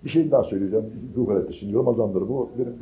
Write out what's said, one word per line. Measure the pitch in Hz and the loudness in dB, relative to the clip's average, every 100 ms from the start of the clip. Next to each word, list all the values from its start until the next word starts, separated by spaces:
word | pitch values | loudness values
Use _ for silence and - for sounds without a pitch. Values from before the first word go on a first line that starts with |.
Bir | 143 | 0
şey | 160 147 | 2 4
daha | 139 | 4
söyleyeceğim. | - 98 98 107 110 - - 120 | 2 -2 0 0 -2 -8 -8 -2
Ruh | 110 101 | 2 2
etti | - | 0
şimdi. | - 101 104 | -6 -2 2
Ramazan'dır | - 117 107 95 | 2 2 2 0
bu. | 98 135 120 - | -2 -2 -4 -4
Benim, | 123 120 | -6 -6